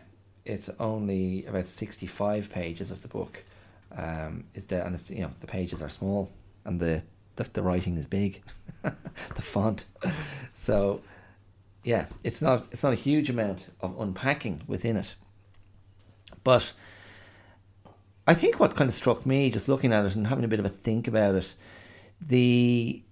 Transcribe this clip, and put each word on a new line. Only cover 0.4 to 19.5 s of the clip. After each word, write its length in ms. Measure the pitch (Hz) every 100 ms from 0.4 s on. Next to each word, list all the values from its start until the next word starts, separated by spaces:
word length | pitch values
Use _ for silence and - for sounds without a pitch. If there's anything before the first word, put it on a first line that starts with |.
it's 240 | - 101 - -
only 680 | 113 110 104 95 92 95 -
about 200 | 95 90
sixty-five 840 | - 104 - 92 - 104 107 104
pages 400 | 92 85 82 80
of 100 | -
the 80 | -
book, 340 | - - - - - - - - -
um, 480 | 80 80 78 85 -
is 120 | - -
there, 180 | 90
and 100 | -
it's, 160 | 175 -
you 120 | -
know, 100 | 78 -
the 60 | -
pages 360 | 92 90 85
are 60 | 73
small 420 | - 98 101 95 - - -
and 140 | - 87
the, 240 | 85 80 - - - -
the, 80 | 110
the 100 | -
writing 340 | 95 90 90 85
is 100 | 73
big, 360 | 98 101 - - -
<laughs> 200 | - -
the 600 | - - - - - -
font. 440 | - 101 107 101 - - 185 151 151 139 123
So, 480 | - - 107 98 104 - - - - - _ _ -
yeah, 220 | 120 110 - -
it's 200 | - -
not, 240 | 147 123 -
it's 140 | -
not 80 | 143
a 40 | 117
huge 340 | 139 151 139
amount 400 | 120 104 95 - -
of 180 | 92 95
unpacking 640 | 104 92 131 147 113 76 -
within 300 | 101 117 107
it. 180 | 92 - - - - - - - - - - - - -
But 300 | 127 120 - - - - - - - - - - _ - - - _ _ -
I 80 |
think 260 | 170 359 -
what 160 | - -
kind 120 | 135
of 60 |
struck 320 | - 127 117 131
me, 240 | 135 135